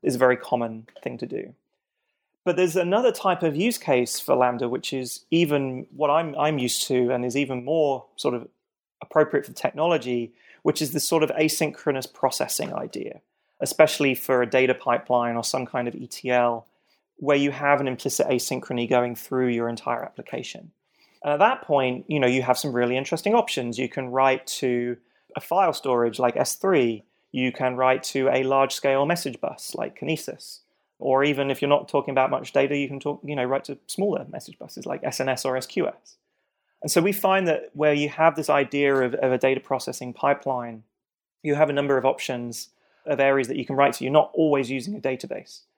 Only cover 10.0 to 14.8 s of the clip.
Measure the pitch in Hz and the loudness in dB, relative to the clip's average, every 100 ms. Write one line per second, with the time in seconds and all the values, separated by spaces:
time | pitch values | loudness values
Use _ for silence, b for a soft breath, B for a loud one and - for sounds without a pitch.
10 | 120 120 117 b b b - 151 143 151 | 0 -2 -4 b b b -2 0 -2 -2
11 | - 165 151 - 156 - 156 - 156 135 | 0 2 2 2 0 2 -2 -2 -4 -4
12 | - - - - - - - - - - | -4 -2 -2 -2 -4 -4 -4 -6 -8 -8
13 | - - _ _ _ - 135 - 156 - | -10 -12 _ _ _ -8 -2 4 4 4
14 | 143 127 - 127 120 131 131 127 | 0 0 0 0 2 2 2 0